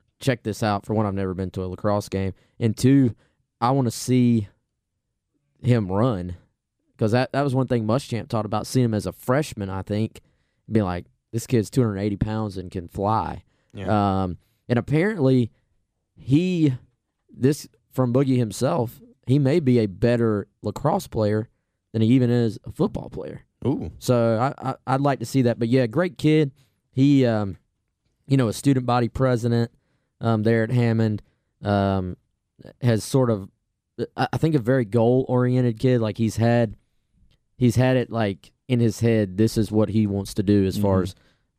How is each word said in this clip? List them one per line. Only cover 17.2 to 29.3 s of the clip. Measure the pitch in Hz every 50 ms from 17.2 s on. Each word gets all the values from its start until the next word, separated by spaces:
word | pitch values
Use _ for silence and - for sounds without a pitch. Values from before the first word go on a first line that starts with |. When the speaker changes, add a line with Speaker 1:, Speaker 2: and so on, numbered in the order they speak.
| _ _
Speaker 1:
this | - 107 107 131 151 - - - _ _ _ _
from | - - 127 123 120
Boogie | 131 143 131 131 123
himself, | 123 107 95 - 120 135 170 165 120 110 - - - - _ _ _
he | - 127 147
may | 143 131 139 180
be | 151 127 123 120
a | 110
better | 101 90 95 110 117 120 117 117 113 107 101 95 - _ _ -
lacrosse | 104 101 - - 143 175 196 160 -
player | - 117 107 104 107 107 113 - _ _ _ _ _ _ _ _ -
than | 113
he | 110 110
even | 127 135 123 120
is | 120 120 120 113 101 - -
a | -
football | 107 - 160 - - - - -
player. | - - - 69 - - - _ _ _ -
Speaker 2:
Ooh. | 120 151 - - 82 - -
Speaker 1:
So | - - 127 120 117 117 113 107 123 139 - -
I, | - 127
I, | 135 - _ -
I'd | 131 135
like | 139 143 139 -
to | 113
see | - - 135 127
that. | 117 113 -
But, | 120 117
yeah, | 120 135 127 113
great | 107 147 180 185 131 -
kid. | - 151 156 156 156 143 - _ _ _ _ _ _ _
He, | _ 131 135 143 143 139 131
um, | 120 113 107 104 98 90 - _ _ _ _ _ _ _ _ _ _ _ _ _ -
you | 135 135
know, | 127 110
a | 101
student | - - 135 139 127 127 123
body | 120 123 120 113
president, | - - 135 131